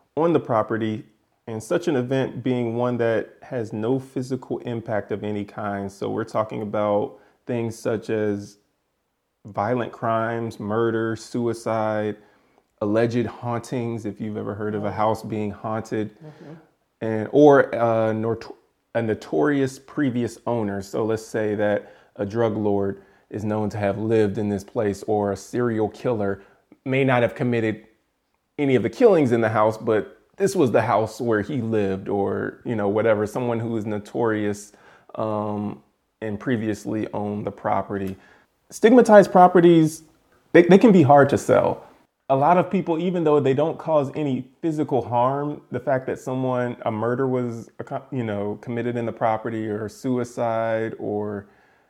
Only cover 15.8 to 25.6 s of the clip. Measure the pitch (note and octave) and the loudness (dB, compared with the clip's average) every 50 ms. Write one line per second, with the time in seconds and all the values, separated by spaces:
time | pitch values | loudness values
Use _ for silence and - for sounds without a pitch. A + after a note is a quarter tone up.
15.8 | A2 - A#2+ A2 G#2+ G#2+ - _ D#3 D#3 D3 - E3+ C#3+ D#3+ D#3+ - _ _ _ | -6 -6 -6 -6 -6 -6 -10 _ -20 -20 -20 -20 -20 -20 -20 -20 -20 _ _ _
16.8 | _ _ _ _ A#2 A2+ A2 A2 G#2+ G2+ - C#3+ D3 D3 C#3 C3+ A#2+ - - A#2 | _ _ _ _ -6 -4 -4 -4 -4 0 4 8 8 10 8 8 6 4 0 0
17.8 | A#2 A#2 A2+ A2+ A2 A2 A2 A2 A2 A2+ A2 G#2+ - - - - _ _ _ _ | 0 2 2 2 0 0 0 -2 -2 -4 -4 -6 -8 -14 -18 -20 _ _ _ _
18.8 | _ _ - A#2+ A#2 A2 G#2+ G#2 - - - D#3 D3+ D3 D3 C#3 C3+ C3 C3 - | _ _ -4 -4 -2 -2 -4 -4 -6 -4 -2 0 2 2 2 0 0 -2 -4 -10
19.8 | - - - - D3+ C3 A2+ B2 A#2+ G#2+ - - - A#2 A#2+ A#2 G#2+ G2+ G2+ G2+ | -18 -10 -4 -2 -2 -2 0 -2 -4 -4 -6 -8 -6 -4 -2 -2 -2 -2 -4 -6
20.8 | G2 - - B2 A2+ G#2+ A2 G#2+ - - - A2+ G#2+ G#2 G#2 G2+ G#2 G#2 G#2 G#2 | -8 -6 -4 -4 -2 -2 -2 -4 -6 -6 -4 -2 -2 -2 -2 0 0 0 0 -2
21.8 | - - - - _ _ _ - G#2 G2+ G#2+ A#2 A#2 A2+ G#2 A2+ G#2 G#2 G2+ G2+ | -4 -8 -16 -20 _ _ _ -8 -8 -4 -2 0 0 0 0 -2 -2 0 0 0
22.8 | G2 G2 G2 - - _ _ _ _ - - G#2+ G2+ G#2+ G#2+ G#2+ G#2+ G#2 G#2+ G#2+ | 0 -2 -4 -8 -14 _ _ _ _ -12 -10 -6 -4 -4 -2 -2 -2 -4 -4 -2
23.8 | G#2 G2 G2 G2+ G#2+ A2 A2+ A2 G#2+ G2+ F#2+ A2+ G#2 G#2 G#2 F#2+ G2 - - B2 | -2 -2 -2 -2 -2 0 2 2 2 2 0 -2 -2 -2 -4 -4 -6 -6 -4 -2
24.8 | A2 G2+ G2 - - - G#2+ G#2+ G2+ G2+ G2 G2 - - - B2 | -2 -2 -4 -4 -4 -2 -2 0 0 -2 -2 -6 -8 -6 -4 -2